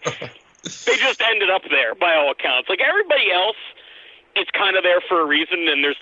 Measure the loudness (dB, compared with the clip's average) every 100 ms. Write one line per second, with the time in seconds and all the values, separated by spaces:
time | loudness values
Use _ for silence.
0 | -8 -8 -12 -16 _ _ -16 -6 -2 0
1 | 0 0 -2 0 0 0 0 0 0 0
2 | 2 4 2 0 -2 -2 -2 0 2 2
3 | 2 0 2 0 0 -4 -12 -20 -20 -20
4 | -20 -20 _ -6 -6 -2 0 2 2 2
5 | 2 0 2 0 0 -2 0 0 0 0